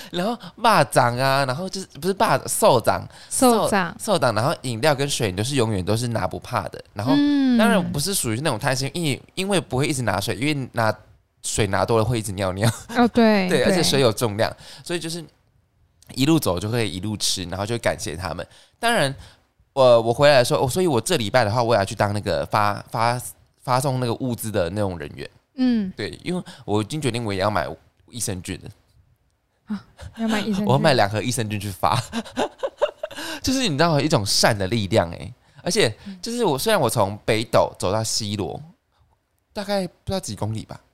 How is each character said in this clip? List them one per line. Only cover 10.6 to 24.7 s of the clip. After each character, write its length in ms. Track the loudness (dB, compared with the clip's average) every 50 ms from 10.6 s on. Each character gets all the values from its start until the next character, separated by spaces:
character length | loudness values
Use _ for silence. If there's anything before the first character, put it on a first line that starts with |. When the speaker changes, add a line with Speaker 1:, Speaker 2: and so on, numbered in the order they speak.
| -6 -6 -4
Speaker 1:
拿， 220 | -2 0 0 0 -2 -6 _ -20 _ _ _ _ _ -10
水 240 | -6 -2 -2 0
拿 180 | 0 0 0 2
多 140 | 2 2 2
了 60 | 2
会 140 | 2 0 -2
一 40 | -2
直 100 | -4 -4
尿 200 | -4 -4 -4 -2
尿。 160 | 0 0 0 0 -2 -6 -6 0
Speaker 2:
哦， 100 | 2 2 2
对， 400 | 4 4 4 4 4 2 2 0
Speaker 1:
<laughs> 20 |
对， 80 | 0 2
Speaker 2:
对。 60 | 2
Speaker 1:
而 80 | 2 2
且 100 | 2 2
水 180 | 2 2 2
有 120 | 2 2 2
重 240 | 0 -2 -2 0
量， 180 | 0 -2 -2 -2 -6 -16 -20 -20 -16 -10
所 100 | -8 -8
以 40 | -6
就 120 | -6 -8
是 140 | -10 -10 -12 -14 _ _ _ _ _ _ _ _ _ _ _ _ _ _ _ -12 -6
一 100 | -2 2
路 140 | 2 2 2
走 200 | 2 0 -2 -2
就 120 | -2 -4
可 120 | -2 -2 -2
以 80 | -2
一 100 | -4 -6
路 160 | -6 -6 -4
吃， 280 | -2 -2 -2 -2 -2 -6
然 140 | -6 -6 -6
后 80 | -4
就 100 | -4 -4 -2
感 200 | -2 -2 -2 -2
谢 180 | -6 -10 -8
他 160 | -8 -6 -8 -8
们。 140 | -8 -10 -12 _ -20 -20 _ _ -4
当 140 | -2 0 0
然， 220 | 2 0 -2 -2 -6 -16 -20 -20 _ _ _ _ _ _ _ 2
我， 260 | 4 6 8 8 8 6
我 100 | 4 2
回 160 | 4 6 6
来 100 | 8 6
的 60 | 6
时 100 | 4 2
候， 100 | 0 0
哦， 40 | 0
所 140 | 0 0 2
以 40 |
我 140 | 2 2 2
这 160 | 0 0 0
礼 120 | 0 0 2
拜 160 | 2 2 2
的 60 | 2
话， 120 | 2 0 2
我 120 | 2 2
也 40 | 2
要 60 | 2
去 100 | 0 0
当 180 | -2 0 0 0
那 60 | -2
个 240 | -2 -2 -2 -2 -2
发， 360 | 0 0 0 2 2 0 -4 -8 -8
发， 300 | -4 0 0 0 0 -2 -4 -10 -16 _ _ _ _ _ -4
发 180 | 0 0 0
送 200 | 2 0 -2 -2
那 60 | -2
个 80 | -2 -2
物 200 | -4 -4 -4 -4
资 160 | -6 -6 -4
的 200 | -2 -2 -2 -2